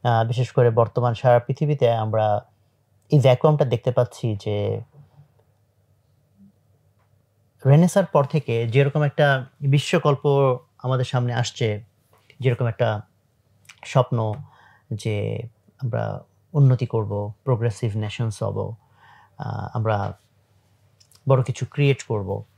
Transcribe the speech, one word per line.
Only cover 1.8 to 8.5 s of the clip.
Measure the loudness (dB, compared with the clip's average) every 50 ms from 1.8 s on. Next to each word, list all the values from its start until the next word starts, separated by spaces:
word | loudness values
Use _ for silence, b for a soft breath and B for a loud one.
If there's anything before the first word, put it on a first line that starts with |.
| 2 2
আমরা | 2 0 -2 -2 0 0 0 0 0 -2 -4 _ _ _ _ _ _ _ _ _ _ _ _ _
এই | 2 4
ভ্যাকুয়ামটা | 6 6 4 4 4 2 2 2 0
দেখতে | 0 -2 -2 _ -2
পাচ্ছি | 0 0 0 0 -4 -6 -4 -4 -4
যে | -4 -4 -4 -4 -2 -4 -4 -4 -6 -10 _ _ -20 -20 _ _ -20 -20 _ _ _ _ _ _ _ _ _ _ _ _ _ _ _ _ _ _ _ _ _ _ _ -20 -20 _ _ _ _ _ _ _ _ _ _ _ _ _ _ _ _ _ _ _ _ _ _ 4
রেনেসাঁর | 6 6 6 6 4 4 0 0
পর | 2 2 0 0
থেকে | 2 -2 -4 -2 -2